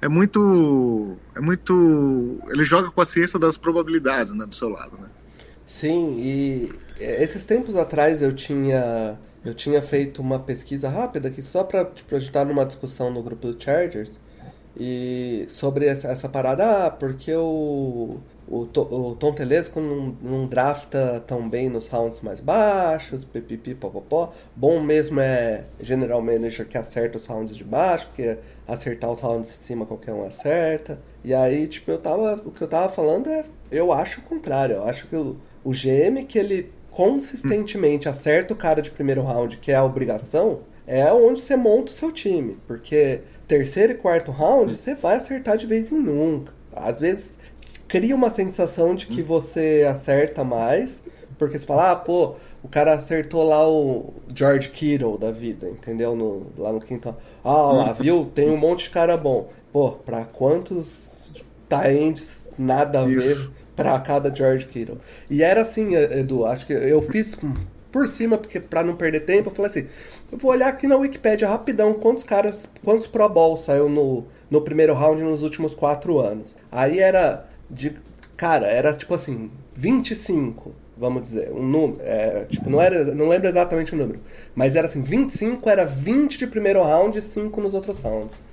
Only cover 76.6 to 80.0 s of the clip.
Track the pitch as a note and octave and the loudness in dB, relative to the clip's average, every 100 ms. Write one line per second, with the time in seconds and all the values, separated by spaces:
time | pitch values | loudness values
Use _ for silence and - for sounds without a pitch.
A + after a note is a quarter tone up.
76.6 | - A#2+ C3+ F3 F#3+ F#3+ E3 - - - | -10 0 0 4 6 6 4 0 -8 -20
77.6 | - C3 C#3 D3 - - - - E3+ D#3 | -18 -8 -8 -8 -20 -20 -20 -6 2 2
78.6 | G#2 A#2 C#3+ D3 - F3 - A#2+ A2 - | 4 2 2 0 -4 -4 -4 -8 -8 -14
79.6 | - - D3+ B3+ | -20 -6 0 2